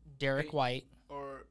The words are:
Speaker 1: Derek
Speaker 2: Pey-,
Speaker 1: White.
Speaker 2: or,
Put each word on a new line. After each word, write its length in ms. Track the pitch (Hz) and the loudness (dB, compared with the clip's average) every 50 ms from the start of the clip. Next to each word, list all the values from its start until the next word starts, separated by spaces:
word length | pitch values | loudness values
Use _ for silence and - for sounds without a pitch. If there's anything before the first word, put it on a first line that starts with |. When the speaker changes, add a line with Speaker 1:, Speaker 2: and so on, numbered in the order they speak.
| - 151 139 131 | -20 -16 -6 -2
Speaker 1:
Derek 320 | 143 135 135 139 151 151 | 0 2 2 2 0 0
Speaker 2:
Pey-, 60 | 151 | 2
Speaker 1:
White. 300 | 147 131 123 123 131 - - - - - - | 2 4 4 2 0 -4 -8 -16 -20 -16 -12
Speaker 2:
or, 360 | 143 143 139 139 135 131 127 - | -10 -8 -8 -8 -10 -12 -14 -18